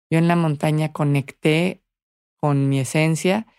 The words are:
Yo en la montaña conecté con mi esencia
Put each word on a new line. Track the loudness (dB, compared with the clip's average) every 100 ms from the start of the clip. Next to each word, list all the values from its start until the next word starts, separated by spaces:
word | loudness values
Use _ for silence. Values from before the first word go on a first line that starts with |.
| _
Yo | 0
en | 2
la | 2
montaña | 0 -2 -2 -2 -2
conecté | -2 0 0 -2 -4 0 0 0 -6 _ _ _ _ _ _
con | 0 0 2
mi | 0
esencia | -2 0 0 0 0 -2 -4